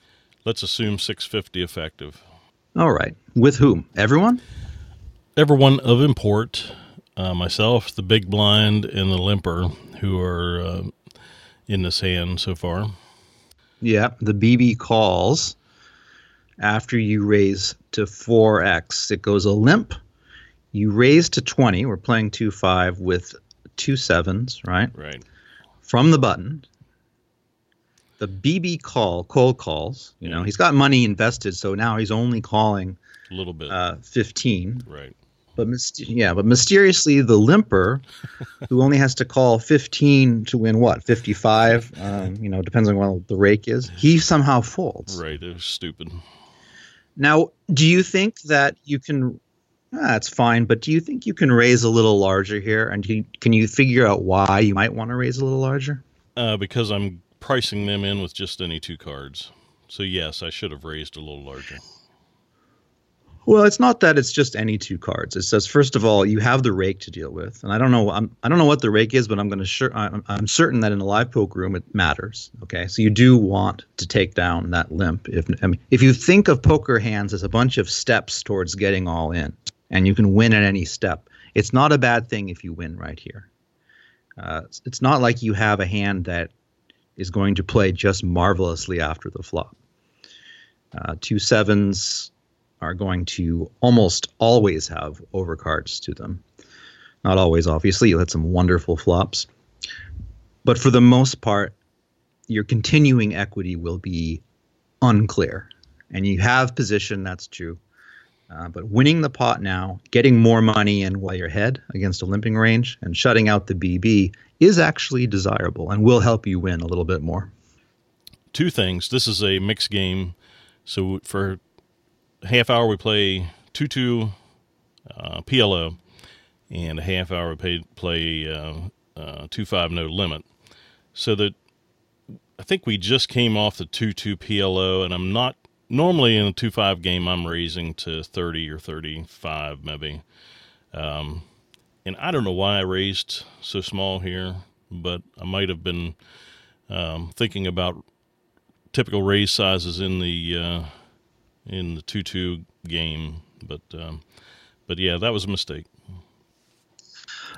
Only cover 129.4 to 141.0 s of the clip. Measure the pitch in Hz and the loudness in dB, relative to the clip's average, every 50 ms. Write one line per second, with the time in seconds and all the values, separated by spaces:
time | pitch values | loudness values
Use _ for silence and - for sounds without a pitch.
129.4 | 76 - - - 104 - 101 92 85 82 85 87 82 78 85 98 98 82 76 78 | -16 -14 -12 -10 -8 -4 -2 -2 -2 -2 -4 -6 -6 -6 -4 -4 -4 -4 -6 -8
130.4 | - _ _ _ _ _ _ _ _ _ _ _ _ _ - - - 117 107 101 | -14 _ _ _ _ _ _ _ _ _ _ _ _ _ -14 -8 -4 -2 -2 0
131.4 | 104 101 - _ _ _ _ _ _ _ _ _ _ _ _ _ _ - - - | -2 -4 -4 _ _ _ _ _ _ _ _ _ _ _ _ _ _ -20 -20 -20
132.4 | _ _ _ - - - 190 185 - 120 107 98 87 98 131 123 - - - 123 | _ _ _ -14 -8 -6 -6 -4 -4 -4 -6 -4 -4 -4 -4 -4 -4 -6 -4 -2
133.4 | 120 113 107 104 104 104 - - 87 - - - 117 107 95 - - 104 98 - | -2 -2 -2 -2 -2 -4 -6 -8 -14 -12 -10 -8 -8 -8 -8 -8 -10 -10 -10 -10
134.4 | - - 107 101 98 95 92 92 92 92 92 92 92 90 90 87 92 92 101 117 | -8 -8 -6 -4 -4 -2 -2 -2 -2 -2 -2 -4 -4 -6 -6 -8 -6 -6 -4 -4
135.4 | 123 127 - _ _ _ _ _ _ - 117 135 160 180 180 156 131 117 113 107 | -4 -6 -8 _ _ _ _ _ _ -6 -4 -2 0 0 2 2 2 2 2 2
136.4 | 104 101 92 - 113 110 - 113 104 98 95 87 85 92 90 90 87 87 90 87 | 0 0 -2 -4 -6 -6 -4 -2 -2 -2 -2 -4 -4 -6 -4 -4 -4 -4 -4 -4
137.4 | 85 82 82 85 85 82 78 90 82 82 78 - - 87 80 80 76 - - 95 | -6 -6 -6 -8 -8 -8 -8 -10 -10 -10 -10 -12 -12 -10 -10 -10 -12 -10 -8 -8
138.4 | 87 85 82 80 80 76 78 80 - - 78 80 80 76 78 80 80 - _ - | -8 -6 -6 -8 -10 -10 -12 -14 -14 -14 -14 -12 -12 -12 -12 -14 -14 -18 _ -16
139.4 | - 80 78 76 76 73 73 71 71 76 76 73 78 76 73 76 - _ _ _ | -12 -12 -10 -10 -10 -12 -14 -14 -14 -14 -12 -12 -12 -12 -12 -14 -18 _ _ _
140.4 | _ - - _ _ _ _ _ _ _ - 80 | _ -20 -20 _ _ _ _ _ _ _ -14 -12